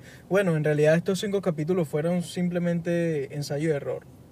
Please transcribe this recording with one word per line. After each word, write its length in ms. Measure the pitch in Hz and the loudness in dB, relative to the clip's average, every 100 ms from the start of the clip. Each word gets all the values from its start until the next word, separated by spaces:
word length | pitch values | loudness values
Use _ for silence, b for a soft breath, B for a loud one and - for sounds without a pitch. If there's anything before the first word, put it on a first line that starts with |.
| B B B | B B B
bueno, 260 | 185 190 156 | 2 2 2
en 80 | |
realidad 320 | 151 147 151 165 | 2 4 6 4
estos 240 | 196 185 | 2 -2
cinco 220 | 208 196 | 0 -2
capítulos 460 | 190 156 151 185 156 | -2 -2 0 0 0
fueron 340 | 151 165 180 | -2 0 -2
simplemente 1120 | 175 185 175 175 175 170 170 170 170 151 135 147 | -2 -2 -2 0 0 -2 0 0 0 -2 -4 -6
ensayo 340 | 143 147 160 | -6 -2 0
y 20 | |
error. 320 | 143 - - - - - | -2 -2 -8 -10 -20 -12